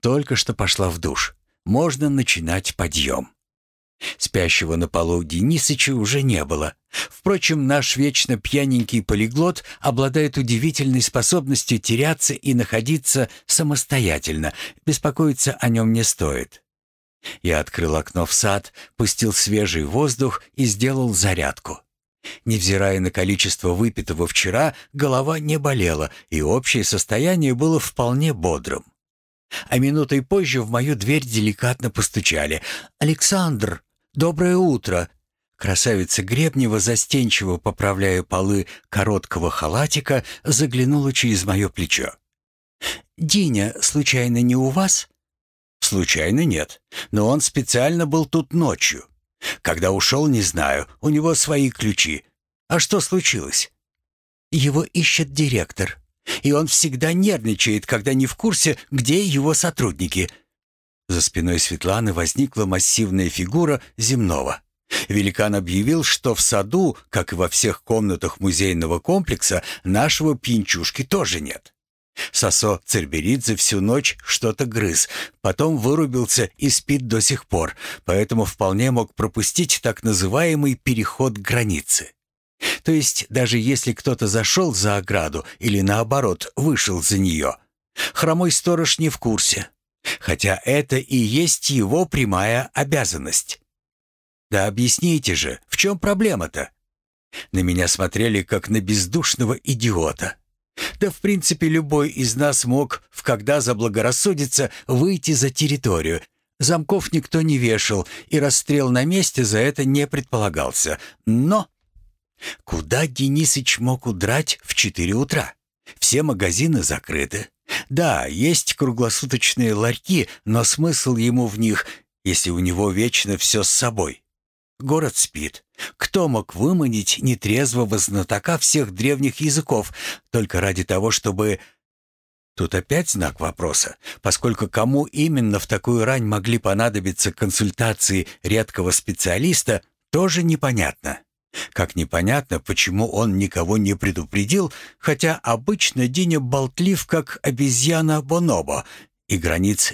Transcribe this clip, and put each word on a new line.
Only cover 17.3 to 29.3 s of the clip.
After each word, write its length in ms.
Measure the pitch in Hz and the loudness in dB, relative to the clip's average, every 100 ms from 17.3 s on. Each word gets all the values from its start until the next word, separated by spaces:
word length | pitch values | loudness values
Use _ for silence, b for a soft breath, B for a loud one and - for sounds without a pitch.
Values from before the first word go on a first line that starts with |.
| B | B
Я 180 | 87 78 | -2 0
открыл 360 | 76 - 82 78 | -2 -4 -2 -2
окно 300 | 73 90 82 | -2 -4 -2
в 80 | |
сад, 400 | - 107 98 - B B - | 0 0 0 -4 B B -2
пустил 360 | 110 - 113 | -2 0 0
свежий 500 | 101 - 107 101 80 | 0 0 2 0 -2
воздух 600 | 73 107 147 120 131 - B - | -2 0 0 0 -2 -4 B -2
и 100 | 127 | 0
сделал 480 | 101 127 135 123 | 2 0 2 0
зарядку. 680 | 98 101 87 69 - - - _ _ _ _ B B | 2 0 0 -2 -4 -10 -14 _ _ _ _ B B
Невзирая 560 | - 110 92 98 98 95 | -2 0 0 2 2 0
на 120 | 92 | 0
количество 580 | - 92 98 95 - 90 | 0 0 0 0 -2 -2
выпитого 580 | 87 117 - 76 82 85 | 0 0 -2 -6 -2 -2
вчера, 460 | - 92 98 156 B B | 0 0 0 0 B B
голова 460 | 139 143 131 135 160 | -2 0 2 0 -4
не 180 | 151 156 | -2 0
болела, 540 | 143 131 87 76 76 B B | 0 0 0 0 -4 B B
и 120 | 78 | -2
общее 420 | 76 117 - 120 | 0 0 0 0
состояние 680 | 98 101 - 110 160 180 143 | 0 -2 -2 0 0 2 2
было 260 | 123 160 160 | 2 2 2
вполне 540 | - - 120 127 160 | 0 -2 0 0 0
бодрым. 500 | 110 87 73 - 65 - _ _ _ _ | 0 -2 -2 -4 -8 -8 _ _ _ _